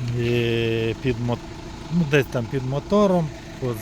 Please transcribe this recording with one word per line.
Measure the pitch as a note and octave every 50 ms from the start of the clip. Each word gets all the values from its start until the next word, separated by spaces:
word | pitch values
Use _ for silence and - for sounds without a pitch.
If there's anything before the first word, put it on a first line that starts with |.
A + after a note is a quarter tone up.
| B2 A#2+ A#2+ A#2+
е, | A#2 A#2+ A#2+ A#2+ A#2 A#2 A2+ A#2 A#2 A2+ A2+ A2+ A2+ A2+ G#2+ -
під | - C3 A#2+ A2+
мо-, | A#2+ A#2+ A#2+ - - - - - - - - - - -
ну, | D#3 F3 E3 C#3
десь | D3+ C#3+ C3
там | - - B2+ A#2
під | G#2+ - C3+ B2+
мотором, | B2+ C#3 C#3 - - G3+ G#3 G#3 G3 F#3 F3 D#3+ D3 - - - - - -
по | C3+ B2 A#2 G#2+